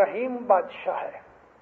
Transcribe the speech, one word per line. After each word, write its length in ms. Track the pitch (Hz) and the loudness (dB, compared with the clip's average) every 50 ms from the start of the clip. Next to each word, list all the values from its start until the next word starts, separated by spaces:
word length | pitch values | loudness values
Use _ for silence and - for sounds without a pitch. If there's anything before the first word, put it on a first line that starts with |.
| 196 | 4
रहीम 340 | 156 156 214 247 254 247 240 | 2 2 -2 -4 -4 -4 -6
बादशाह 600 | 233 202 202 180 170 - - - - 190 - - | 2 4 4 4 4 0 -6 -8 -6 -4 -4 -4
है, 220 | - - - - - - - - _ _ _ _ | -6 -8 -12 -14 -20 -20 -20 -20 _ _ _ _